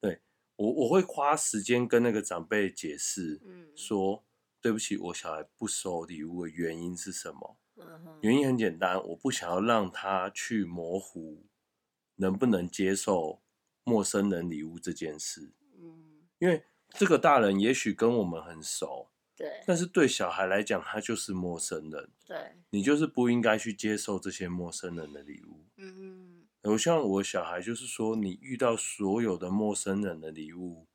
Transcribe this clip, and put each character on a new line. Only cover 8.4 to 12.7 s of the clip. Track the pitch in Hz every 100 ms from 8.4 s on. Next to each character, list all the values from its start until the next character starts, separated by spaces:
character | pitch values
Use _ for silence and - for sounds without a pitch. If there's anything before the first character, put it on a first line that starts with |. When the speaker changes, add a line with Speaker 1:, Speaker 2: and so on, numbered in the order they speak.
| 139
Speaker 1:
很 | 127
简 | 110 82
单， | 92 95 -
我 | 85
不 | 135
想 | 127 87
要 | 87
让 | 110 117 95
他 | - 98 95 92
去 | - - 113
模 | 90 87 82 92
糊 | - 90 80 78 _ _ _ _ _ _ _ _
能 | 95 98
不 | 127
能 | 98
接 | 87